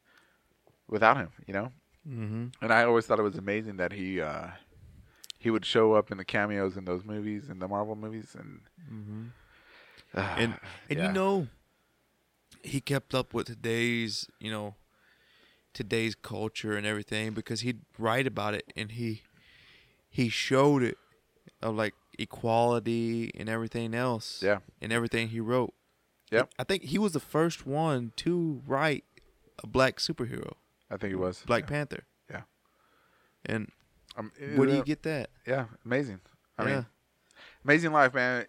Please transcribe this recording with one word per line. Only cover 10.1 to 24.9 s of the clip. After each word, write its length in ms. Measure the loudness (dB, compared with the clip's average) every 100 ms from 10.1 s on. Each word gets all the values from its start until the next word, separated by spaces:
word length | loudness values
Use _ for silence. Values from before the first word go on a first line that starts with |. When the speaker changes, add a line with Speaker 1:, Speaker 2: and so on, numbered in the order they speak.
Speaker 1:
<sighs> 60 | -4
uh, 160 | -2 0
Speaker 2:
And, 180 | 0 -2 -12 -14 -6
and 100 | -2
Speaker 1:
yeah. 80 | 0
Speaker 2:
you 60 |
know, 340 | 2 2 2 -2 -10 _ _ _ _ _ _ _ _ _ -18
he 180 | -8 -6
kept 340 | -2 -4 0 -2
up 180 | -2
with 140 | -4 -4
today's, 800 | -4 -2 0 2 0 -2 -6 -8 -10
you 100 | -8
know, 240 | -6 -8 -12 _ _ _ _ _ _ _ _ _
today's 420 | -10 -2 0 0 -2
culture 600 | -8 -6 -6 -4 -2 -2
and 100 | 0
everything 460 | -2 -4 -4 -4
because 300 | -6 -6 -4
he'd 180 | -4 -6 -10 -4
write 300 | 0 2 0
about 260 | -2 -2
it 180 | -4 -6 -10
and 160 | -8
he, 320 | -6 -6 -6 -12 _ -20 -20 -20 -20 _ _ _
he 220 | 0 0
showed 540 | 0 2 6 6 6
it 140 | 2 -2 _ _ _ _ -20 -8
of, 120 | -4 -2
like, 200 | -2 -4 _ -10
equality 1120 | -10 -4 2 4 4 2 0 0 0 -2 -4
and 160 | -6 -6
everything 460 | -4 -4 -4 -4 -2
else 480 | -2 -2 -6 -2
Speaker 1:
Yeah. 160 | 0 0 -2 -10
Speaker 2:
in 120 | -2